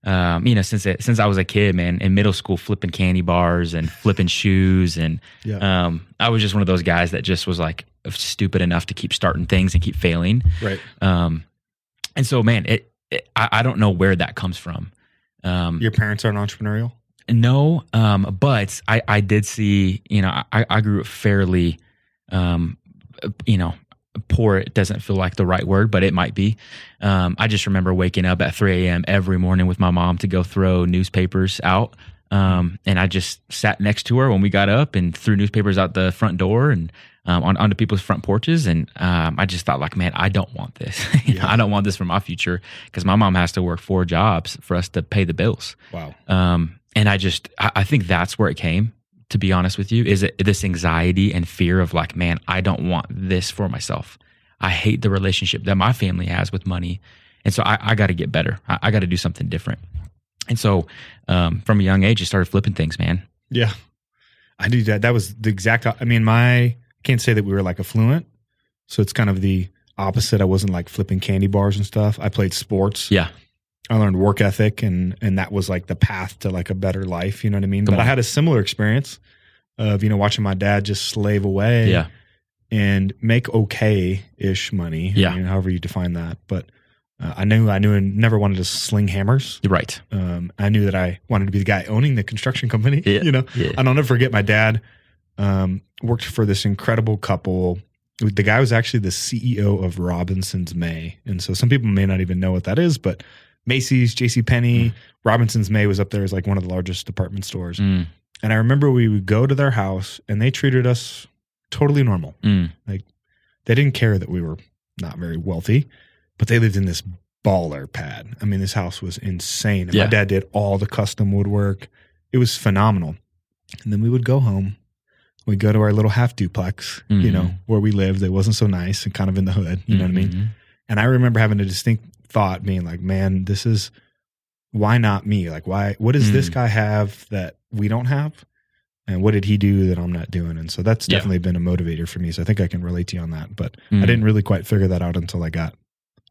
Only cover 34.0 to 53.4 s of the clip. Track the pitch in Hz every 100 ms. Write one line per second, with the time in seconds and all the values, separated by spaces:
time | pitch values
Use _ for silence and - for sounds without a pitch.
34 | - 123 131 95 101 98 98 113 147 98
35 | 87 - - 101 101 110 101 95 92 95
36 | 92 90 110 87 92 113 147 101 82 -
37 | - _ - 87 76 98 104 95 107 101
38 | - 101 - 101 - 165 117 80 - -
39 | 90 87 80 - 95 90 - 67 71 -
40 | 90 - 95 101 90 - - - - -
41 | - 147 - 95 90 113 104 104 101 90
42 | 90 92 - 85 - 90 - - - -
43 | 92 104 101 90 87 - 90 85 - 95
44 | 87 85 107 82 - - - 90 87 90
45 | 82 101 87 82 107 98 - - - 85
46 | 76 - - 92 90 87 82 - _ 107
47 | 104 98 95 - - - 107 - 95 143
48 | 87 90 90 - 101 - 85 87 113 _
49 | _ _ _ 107 95 92 92 95 98 113
50 | 113 98 98 - 98 95 98 85 85 82
51 | 87 92 101 90 85 - 87 92 87 82
52 | 85 - 87 82 - 92 95 87 90 85
53 | - 120 92 90